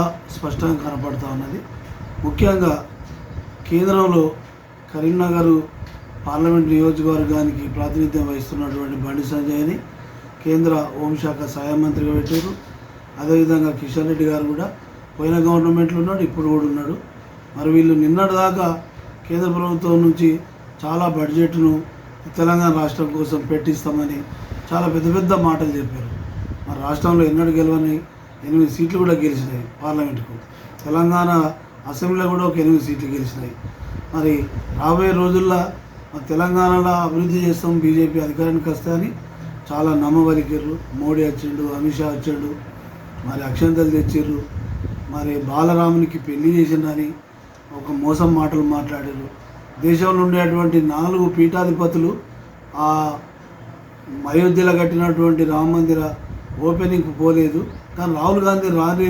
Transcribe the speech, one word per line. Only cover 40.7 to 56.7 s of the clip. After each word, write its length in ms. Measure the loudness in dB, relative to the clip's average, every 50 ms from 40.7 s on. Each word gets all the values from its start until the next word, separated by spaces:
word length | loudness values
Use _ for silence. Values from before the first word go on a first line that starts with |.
| -6 -8 -8 -10 -8 -6 -2
మోడీ 200 | -2 0 0 0 0
వచ్చిండు, 380 | -2 -4 -6 -6 -6 -4 -6 -6 -4
అమిత్ 220 | -2 -2 -2 -2 -2
షా 80 | -4 -4 -4
వచ్చిండు, 380 | -4 -4 -4 -4 -4 -6 -8 -8 -10 -12 -16 -18 -18 -18 -18 -18 -18 -18 -18 -16 -12 -10 -8
మరి 140 | -8 -6 -6 -6
అక్షంతలు 420 | -2 2 2 2 4 4 2 2 2
తెచ్చిర్రు, 440 | 2 0 2 0 0 0 0 -4 -4 -6 -8 -10 -10 -8 -8 -8 -8 -8 -8 -8 -10 -10 -10 -8
మరి 180 | -6 -6 -4 -4 -4 -4 -4
బాలరామునికి 720 | -4 -2 -2 0 0 2 2 2 2 2 0 -2 -4 -10 -10
పెళ్లి 240 | -8 -6 -2 0 2 2
చేసిండని 500 | 2 2 2 2 -2 -2 -2 -4 -4 -6 -6 -8 -12 -18 -20 -20 -20 -20 -20 -20 -20 -20 -18 -16 -14
ఒక 140 | -10 -8 -6 -4 0
మోసం 260 | 0 0 2 4 4 4 2
మాటలు 260 | 2 0 0 0 0 0 0
మాట్లాడారు. 540 | -2 -4 -6 -8 -8 -8 -10 -10 -10 -12 -12 -14 -18 -20 -20 -20 -20 -20 -20 -14 -2 2
దేశంలో 360 | 2 4 4 4 2 4 4 4
ఉండేటువంటి 540 | 4 4 4 2 2 2 2 2 4 4 4 2 2 0
నాలుగు 320 | 0 0 0 2 2 2 2 4
పీఠాధిపతులు 760 | 4 4 4 4 2 0 0 2 2 0 0 2 2 0 0 -2 -4 -10 -16 -20 -20 -20 -20 -20 -20 -20 -14 -6 -2 0
ఆ 20 | 0 0 0 0 -2 -6 -8 -14 -18 -20 -20 -20 -20 -20 -20 -20 -20 -20 -20 -20 -20 -20 -20 -16 -14 -12 -10 -8 0 2
అయోధ్యలో 400 | 4 4 4 4 4 4 4 4 4
కట్టినటువంటి 640 | 2 2 2 2 2 2 2 4 4 4 4 4 2 2 2
రామ 140 | 2 2 2 4
మందిర 240 | 2 4 4 2 2 0 -4 -6 -8 -12 -14 -14 -14 -12 -12 -8 -2 0
ఓపెనింగ్కు 440 | 0